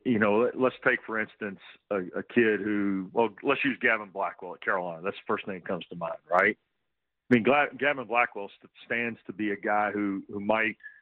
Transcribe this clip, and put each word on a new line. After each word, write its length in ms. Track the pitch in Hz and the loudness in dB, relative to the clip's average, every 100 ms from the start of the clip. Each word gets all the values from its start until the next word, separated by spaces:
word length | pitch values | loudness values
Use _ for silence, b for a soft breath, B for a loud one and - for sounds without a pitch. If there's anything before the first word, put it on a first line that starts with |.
| 131 | 0
you 140 | 110 | 2
know, 180 | 107 104 | 4 4
let, 240 | 120 - | 2 2
let's 140 | 127 - 131 | 0 2 0
take, 120 | 120 | 0
for 160 | - 110 | -2 -6
instance, 400 | 107 - 104 95 - - - | -6 -8 -10 -10 -16 -18 -4
a, 60 | 101 92 - | -4 -4 -8
a 20 | |
kid 380 | - - 113 104 | 0 2 4 2
who, 480 | 104 104 101 95 92 | 0 0 0 -2 -2
well, 180 | 117 110 98 | 0 0 0
let's 240 | 139 139 139 | -2 0 0
use 120 | 110 | 0
Gavin 280 | 123 110 101 | 0 0 -2
Blackwell 400 | 95 90 - 90 | -6 -6 -6 -12
at 80 | - | -8
Carolina. 400 | - 95 90 80 | -2 -2 -2 -6
That's 120 | 95 - | -6 -6
the 80 | - | -4
first 140 | 104 - | -4 -4
name 140 | 92 | -8
that 60 | - | -6
comes 180 | 90 - | -6 -8
to 60 | 87 | -8
mind, 180 | 82 - - | -8 -8 0
right? 240 | 90 101 - _ _ _ _ _ _ - | 4 4 2 _ _ _ _ _ _ 2
I 20 | |
mean, 80 | 123 | 4
Gla-, 320 | 110 143 143 127 | 6 4 2 0
Gavin 260 | 139 139 110 | -2 -2 0
Blackwell 460 | 117 120 104 101 - | 0 0 -2 -12 -14
st-, 100 | - - - | -20 -20 -6
stands 320 | 120 117 113 - | -4 -4 -6 -10
to 80 | |
be 160 | 98 104 | -4 -4
a 60 | 101 | -2
guy 320 | 107 104 104 | 0 0 0
who, 300 | 104 101 98 - | 0 -2 -4 -6
who 80 | 104 | -4
might 380 | 101 110 110 - B B | 0 2 0 -4 B B